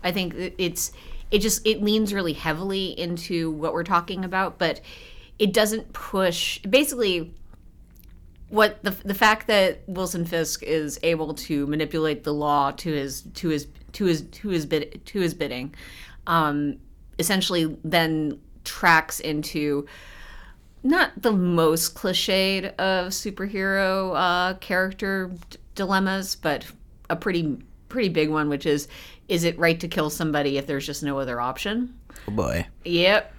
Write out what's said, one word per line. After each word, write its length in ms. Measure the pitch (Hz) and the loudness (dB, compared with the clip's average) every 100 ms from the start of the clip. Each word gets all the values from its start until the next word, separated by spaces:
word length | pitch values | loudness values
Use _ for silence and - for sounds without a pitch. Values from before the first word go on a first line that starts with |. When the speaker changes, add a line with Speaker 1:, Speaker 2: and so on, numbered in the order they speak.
Speaker 1:
I 80 | 180 | -2
think 220 | 190 180 - | -2 -4 -4
that 180 | 180 - | -8 -2
it's, 360 | 180 170 - - - - - | -2 -2 -8 -8 -12 -10 0
it 80 | 208 | 2
just, 260 | 214 - 220 | 2 2 2
it 160 | 220 | 2
leans 320 | 208 220 208 | 2 2 2
really 180 | 202 170 | 0 -2
heavily 640 | 143 160 156 196 196 185 - | -2 -2 -2 -2 -2 -4 -4
into 520 | 170 170 - 175 160 | -6 -6 -4 -2 -2
what 220 | 156 160 | -2 -2
we're 120 | 170 | -2
talking 400 | 170 175 170 190 | 0 0 0 -6
about, 340 | 185 190 190 - | -2 -2 -2 0
but 220 | 170 - - - - - - - | -2 -2 -10 -20 -18 -20 -20 0
it 140 | 214 | 2
doesn't 400 | 214 208 220 - | 4 2 0 -6
push, 680 | - - 196 185 170 - - | -14 -4 0 0 0 -4 -4
basically, 720 | 196 262 285 247 208 175 165 - - - - - - - - - - - - | 4 4 4 0 0 0 -4 -12 -18 -20 -20 -20 -20 -20 -20 -20 -20 -20 -4
what 340 | 208 214 - | 4 4 2
the, 80 | 196 190 | -6 -4
the 100 | 202 | -6
fact 320 | 190 214 214 - | 4 4 4 4
that 340 | 208 185 185 - | 4 4 0 -8
Wilson 380 | 185 180 175 | -4 -2 -2
Fisk 380 | 170 170 160 - | -2 0 -2 -4
is 360 | - 156 147 139 | -2 0 0 -2
able 320 | 165 165 156 | 0 0 -2
to 320 | 147 - 147 143 | -6 -2 -2 0
manipulate 580 | 151 151 160 156 147 | 0 0 0 0 0
the 100 | 151 | -2
law 380 | 147 147 147 139 | 0 2 4 2
to 180 | 143 170 | -2 -4
his, 300 | 151 139 127 - | -2 -4 -8 -12
to 140 | - 170 | -6 -2
his, 200 | 151 139 - - | -2 -4 -16 -18
to 140 | - 190 | 0 2
his, 160 | 160 | 2
to 260 | - - 208 | -2 -10 -4
his 180 | 175 147 | -2 0
bid-, 340 | 156 143 - - | -2 -2 -12 -8
to 140 | 202 | 0
his 140 | 170 | 0
bidding, 400 | 170 143 123 139 - - - - - - | 0 -4 -4 -8 -12 -18 -18 -20 -12 0
um, 500 | 165 151 147 147 143 - - - - | 2 4 2 -2 -4 -14 -20 -8 -2
essentially 580 | 165 190 180 175 160 147 | 2 2 2 2 0 -2
then 560 | 160 170 165 156 151 - - - | 0 2 2 0 -2 -4 -14 -16
tracks 560 | - - 180 160 160 - | -14 2 6 6 4 -6
into 680 | 156 151 151 160 147 143 143 - - - - - - - - - | -4 -4 -2 -2 0 0 -4 -16 -18 -18 -16 -16 -18 -20 -20 -4
not 280 | 269 349 320 - | 2 4 2 2
the 140 | 220 | 2
most 600 | 202 180 170 160 165 - | 4 4 6 6 4 0
cliched 800 | - 196 185 - 190 190 190 190 - | -2 -2 0 2 2 2 0 -4 -2
of 360 | 190 190 180 | 0 2 0
superhero, 1000 | 190 214 190 196 202 196 196 190 190 190 156 | -4 -6 -6 -6 -2 0 2 2 0 0 0
uh, 380 | 180 175 180 | 2 2 0
character 760 | 185 - 185 190 190 196 190 180 180 - | -4 -2 0 0 -2 -2 -2 -4 -10 -16
d-, 80 | - - - | -20 -14 -6
dilemmas, 580 | 190 190 190 190 190 | 0 2 2 0 -4
but 320 | - 160 139 - - - - - | -4 -2 -2 -6 -18 -20 -20 -4
a 60 | |
pretty, 420 | 165 214 170 156 123 - - - | -2 0 0 0 -4 -10 -20 -8
pretty 200 | 254 202 | -2 2
big 220 | 160 151 | 2 2
one, 180 | 156 147 | 2 0
which 180 | 143 160 | 0 2
is, 220 | 147 143 - - - - | 0 -2 -14 -18 -20 -2
is 160 | 175 | 2
it 120 | 170 170 | 2 4
right 200 | 170 165 | 4 4
to 80 | 165 | 0
kill 240 | 180 151 | 0 0
somebody 480 | - 160 147 143 139 | 0 0 2 2 0
if 80 | 139 | -2
there's 180 | 139 139 | -4 -4
just 180 | 143 | -4
no 160 | 147 139 | -4 -2
other 200 | 131 120 | -4 -2
option? 560 | 123 131 202 220 247 - - - - | -4 -4 -4 -2 -4 -8 -20 -14 -4
Speaker 2:
Oh 60 | |
boy. 340 | 104 87 - - - | -2 0 -2 -4 -10
Speaker 1:
Yep. 480 | 175 170 180 208 - | 0 4 6 4 2